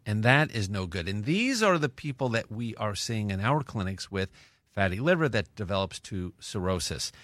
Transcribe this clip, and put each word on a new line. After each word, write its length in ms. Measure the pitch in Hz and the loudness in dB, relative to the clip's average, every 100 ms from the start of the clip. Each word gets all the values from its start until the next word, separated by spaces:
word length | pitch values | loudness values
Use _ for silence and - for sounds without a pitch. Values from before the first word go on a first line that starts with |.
| - | -2
and 160 | 107 | 2
that 280 | 117 139 156 | 6 6 4
is 160 | 113 95 | 0 -2
no 180 | 98 92 | -2 -2
good. 220 | 95 85 | -4 -4
And 160 | 104 | -4
these 380 | 107 185 247 254 | 0 0 2 2
are 160 | 214 170 | 4 4
the 100 | 147 | 2
people 400 | - 147 127 131 | -2 -8 -2 0
that 200 | 113 - | 0 -2
we 240 | 107 120 - | -6 -6 -4
are 180 | 107 | -4
seeing 360 | 98 - 113 104 | -2 -2 -2 0
in 100 | 95 | 0
our 220 | 110 151 | 2 0
clinics 460 | 139 113 92 95 - | -2 -4 -4 -4 -4
with 200 | 98 95 - - _ _ | -2 -4 -6 -20 _ _
fatty 300 | - 98 92 | 0 0 2
liver 280 | 143 180 151 | 2 4 4
that 260 | 110 - - | 0 -2 -8
develops 420 | 95 98 95 - | -2 0 -2 -6
to 340 | - 98 90 - | -8 -6 -6 -8
cirrhosis. 720 | - 107 92 92 - 76 - - | -8 -4 0 0 -2 -6 -8 -10